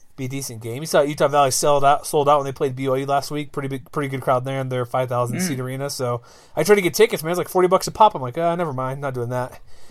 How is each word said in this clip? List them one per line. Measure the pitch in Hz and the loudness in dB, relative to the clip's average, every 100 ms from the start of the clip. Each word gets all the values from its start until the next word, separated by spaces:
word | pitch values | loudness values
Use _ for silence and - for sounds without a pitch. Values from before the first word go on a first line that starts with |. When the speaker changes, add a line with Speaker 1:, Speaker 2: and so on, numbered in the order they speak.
| - - | -20 -10
Speaker 1:
Be | 131 | -8
a | |
decent | 135 131 113 | -6 -8 -10
game. | 113 120 | -10 -8
You | 160 | 0
saw | 165 | 2
Utah | 143 151 151 | 2 2 2
Valley | 143 139 | 4 4
sold | - 156 143 139 | 4 4 6 6
out, | 147 - | 4 2
sold | 156 143 | 2 4
out | 147 | 4
when | 139 | 2
they | |
played | 131 143 127 | -2 -4 -2
B | 135 | 0
Y | 131 | 0
U | 139 | 0
last | 139 - | -2 -2
week. | 147 147 | -8 -6
Pretty | - 139 | -6 -6
big, | 135 - | -6 -6
pretty | - 139 | -4 -4
good | 135 | -4
crowd | 131 127 131 | 0 0 0
there | 135 | -4
in | 135 | -4
their | 127 120 | -4 -2
five | 131 127 | -2 -2
thousand | 123 120 160 | 0 -2 -2
Speaker 2:
Mm. | 180 | -2
Speaker 1:
seat | 131 | -4
arena. | 127 131 143 | -6 -6 -6
So | - 123 120 - - - - | -4 -4 -4 -8 -20 -10 -4
I | |
tried | 160 208 | 4 4
to | |
get | 175 | 4
tickets, | 143 220 180 | 2 2 2
man. | 156 | -2
It's | 180 | -2
like | 160 | 0
forty | 185 180 | 2 4
bucks | 190 - | 2 0
a | |
pop. | - - 160 | 4 4 4
I'm | |
like, | 127 139 | -6 -2
"Oh, | 170 170 | -2 0
never | 170 | -2
mind, | 131 131 135 | -4 -6 -4
not | 139 | -6
doing | 123 120 | -4 -4
that." | 123 123 - - - - | -4 -4 -8 -16 -14 -6